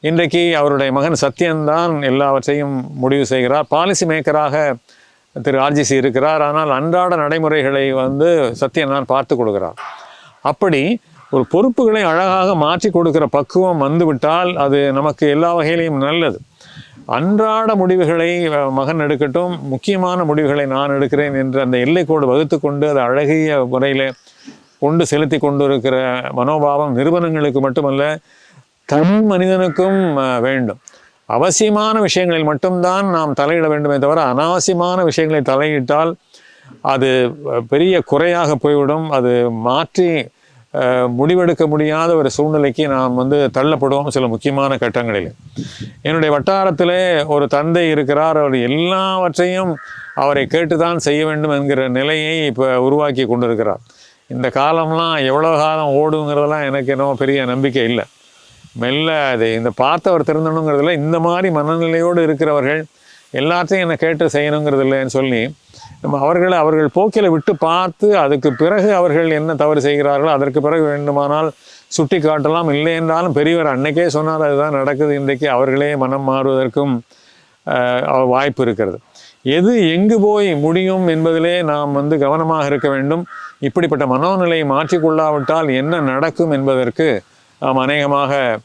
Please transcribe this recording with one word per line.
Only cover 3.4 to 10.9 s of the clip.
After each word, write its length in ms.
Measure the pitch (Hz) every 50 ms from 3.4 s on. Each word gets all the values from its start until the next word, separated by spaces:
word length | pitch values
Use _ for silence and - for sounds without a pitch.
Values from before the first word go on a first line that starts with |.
| 123 123 135 151 151 -
பாலிசி 380 | - 151 170 185 202 - 190
மேக்கராக 680 | 170 156 160 147 - 147 151 151 147 131 151 151 143 127 117 _ _ - _ _ _ _ _ _ _ _ - 117
திரு 180 | 143 135 135
ஆர் 120 | 131 143 147
ஜி 120 | 147 143
சி 120 | - 139
இருக்கிறார், 440 | 135 127 139 113 131 135 151 156 156
ஆனால் 300 | 151 147 147 156 160 151
அன்றாட 460 | 135 127 143 165 165 180 180 180 175
நடைமுறைகளை 760 | 165 151 147 156 165 160 156 151 156 135 135 139 139 135 135 131
வந்து 600 | 131 131 131 135 139 151 170 170 165 139 117 120 -
சத்யன் 280 | - 131 - 160 156 139
தான் 160 | 135 139 135
பார்த்து 420 | 123 131 135 135 - - 123 120
கொடுக்கிறார். 300 | 107 101 98 92 85 - - - - - - - - - - - - - _
அப்படி 600 | _ 135 147 _ - 190 160 139 135 175